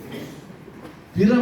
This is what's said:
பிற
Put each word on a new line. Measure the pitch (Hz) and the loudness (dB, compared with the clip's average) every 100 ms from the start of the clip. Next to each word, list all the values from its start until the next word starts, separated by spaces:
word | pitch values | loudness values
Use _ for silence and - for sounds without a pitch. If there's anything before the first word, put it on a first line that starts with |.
| - 110 - - - - - - - - - | -12 -12 -12 -16 -18 -18 -18 -18 -18 -18 -6
பிற | 175 208 247 | 2 6 6